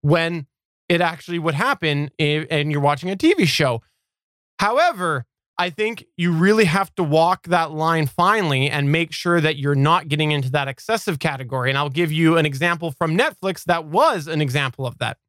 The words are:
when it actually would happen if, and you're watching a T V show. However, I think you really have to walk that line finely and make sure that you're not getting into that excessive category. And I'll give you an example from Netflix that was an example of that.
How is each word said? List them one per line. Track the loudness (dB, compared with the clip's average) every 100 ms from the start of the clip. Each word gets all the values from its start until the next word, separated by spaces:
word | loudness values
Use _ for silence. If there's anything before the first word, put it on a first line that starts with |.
when | 2 2 0 -4 -10 _ _ _ _
it | 0
actually | 0 -4 -8 -4
would | -4
happen | -2 -2 0 -2 -2 -4 _
if, | -2 -2 -2
and | -2 -2
you're | 0
watching | 0 -2 -4
a | 0
T | 2
V | 4
show. | 2 2 0 0 _ _ _ _ _ _ _ _
However, | 0 2 2 2 -2 -4 -6 _ _ -6
I | -6
think | -2 -4 -6 -14 -4
you | 0
really | 2 4 6
have | 4 2 -2
to | -4
walk | 0 4 4 0 0
that | 0 0
line | -2 0 2 0
finely | 2 2 2 2 0 0
and | 0 0
make | 0 0
sure | -4 0 2
that | 2 0
you're | 0
not | 2 4 2 0
getting | -2 0
into | 0 -2
that | -2 -4
excessive | -8 -4 -4 -2 -4
category. | -4 -6 -8 -4 -2
And | -2
I'll | -2
give | -2 -2
you | 2 4 4
an | 2
example | 0 -2 -2 -6
from | -4 -2 0
Netflix | 0 -2 -6 -6
that | -2 -2
was | 0 2 2 2 -4
an | -2
example | 0 0 -2 -4 -8
of | -6
that. | -8 -8